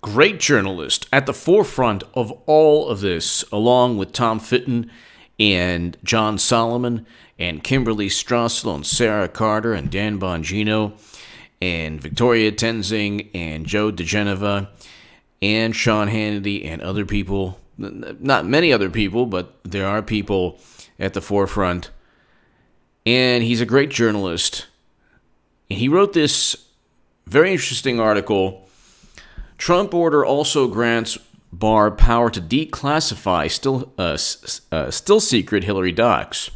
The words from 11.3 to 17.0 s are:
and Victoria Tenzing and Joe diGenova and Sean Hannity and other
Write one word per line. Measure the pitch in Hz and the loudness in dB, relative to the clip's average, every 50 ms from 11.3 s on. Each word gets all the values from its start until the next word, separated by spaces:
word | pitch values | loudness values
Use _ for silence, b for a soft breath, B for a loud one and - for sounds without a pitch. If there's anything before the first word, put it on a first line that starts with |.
| B B B B B _ | B B B B B _
and | 87 90 87 82 80 78 78 76 | -6 -4 -4 -4 -6 -8 -8 -10
Victoria | - 78 - - 120 123 117 113 110 107 | -10 -10 -4 0 2 4 4 4 2 2
Tenzing | 104 107 113 113 117 113 98 92 110 107 104 101 101 104 - - _ | 0 0 -2 -2 -2 -2 -4 -4 -2 -2 -2 -2 -4 -6 -8 -8 _
and | 90 85 80 78 78 80 | -8 -8 -6 -8 -8 -8
Joe | 78 - 104 104 107 104 | -4 -2 0 0 0 -2
diGenova | 87 87 80 - 104 104 101 101 92 101 101 101 101 98 101 - B B B B B B B B B B B _ _ | -4 -6 -4 -2 -2 0 -2 -2 -2 -2 -2 -2 -2 -4 -8 -14 B B B B B B B B B B B _ _
and | - 101 107 110 113 113 113 | -2 0 0 0 0 -2 -2
Sean | - - 120 110 107 104 101 | 0 0 2 2 2 0 0
Hannity | 110 110 107 107 104 101 98 104 101 101 - | -2 -2 -2 -2 -4 -4 -4 -4 -6 -6 -8
and | 76 82 82 - | -10 -10 -8 -8
other | 87 92 104 | -6 -4 -4